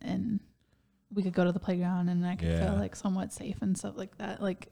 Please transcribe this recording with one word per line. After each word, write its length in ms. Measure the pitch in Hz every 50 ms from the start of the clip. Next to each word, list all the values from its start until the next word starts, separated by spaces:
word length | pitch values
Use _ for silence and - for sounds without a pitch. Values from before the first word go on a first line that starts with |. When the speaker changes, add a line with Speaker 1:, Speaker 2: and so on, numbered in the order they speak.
| -
Speaker 1:
and 360 | - 185 190 190 240 214 196 - - _ _ _ _ _ _ _ _ _ _ _ -
we 120 | - 202 190
could 100 | 185 175
go 100 | - 180
to 60 | 175
the 80 | 175 190
playground 500 | - - 185 180 175 175 185 180 180 175
and 140 | 180 175 175
I 100 | 180 180
could 140 | - - 165
Speaker 2:
Yeah. 200 | 165 - - -
Speaker 1:
feel, 100 | 202 196
like, 160 | 202 185 -
somewhat 380 | - - 202 185 185 185 - -
safe 300 | - - - 202 - -
and 120 | 196 190
stuff 200 | - - 202 196 190
like 180 | 190 196 - -
that. 240 | 208 - 185 - 202
Like, 240 | 196 185 - - -